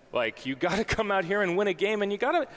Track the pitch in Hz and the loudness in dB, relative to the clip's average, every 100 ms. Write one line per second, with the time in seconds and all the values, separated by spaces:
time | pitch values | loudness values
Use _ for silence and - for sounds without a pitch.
0 | - 123 113 - 131 131 170 190 220 - | -6 -2 -2 -2 -6 -2 0 0 0 0
1 | 208 196 175 208 190 175 208 170 196 214 | 0 0 2 0 2 2 0 0 0 0
2 | 202 202 247 330 277 | 0 0 0 0 0